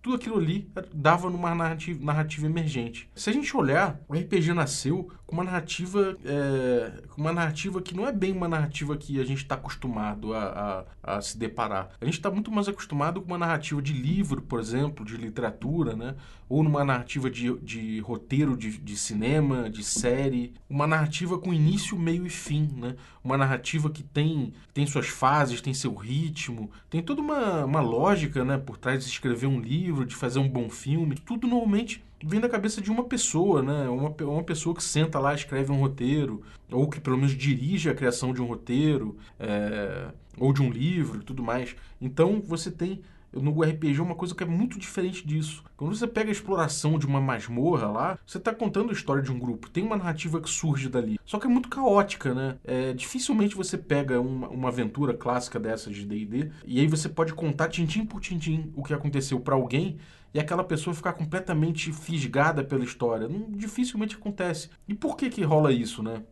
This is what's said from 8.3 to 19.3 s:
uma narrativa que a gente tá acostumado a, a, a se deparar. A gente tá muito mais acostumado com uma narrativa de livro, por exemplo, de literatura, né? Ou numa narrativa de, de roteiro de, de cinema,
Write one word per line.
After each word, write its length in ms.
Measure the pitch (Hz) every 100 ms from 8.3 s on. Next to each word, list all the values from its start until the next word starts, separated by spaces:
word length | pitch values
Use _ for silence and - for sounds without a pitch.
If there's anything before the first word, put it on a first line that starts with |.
uma 160 | 185 175
narrativa 480 | 160 147 147 147 147
que 240 | - 135
a 40 |
gente 200 | 127 135
tá 100 | -
acostumado 800 | 131 143 - 131 110 104 104 107
a, 520 | 110 101 - 104 95 92 -
a, 120 | - 101
a 20 |
se 180 | 101 113
deparar. 520 | 113 - 110 98 92 -
A 40 |
gente 160 | 120 -
tá 100 | 202
muito 200 | 185 214
mais 160 | 214 202
acostumado 540 | 202 - 143 147 175
com 80 | 180
uma 100 | 175
narrativa 420 | 170 156 - 147
de 120 | 139
livro, 500 | 143 131 185 196 127
por 160 | - 120
exemplo, 460 | 110 120 147 147
de 120 | 110 113
literatura, 760 | 113 107 117 107 123 165 139
né? 220 | 110 120 139 - - -
Ou 160 | 135
numa 200 | 156 147
narrativa 460 | 139 123 120 143 131
de, 260 | 117 120 123
de 420 | - 113 110 110
roteiro 560 | 107 113 - 135 147 120
de, 200 | 110 107
de 200 | 104 101
cinema, 720 | - 107 113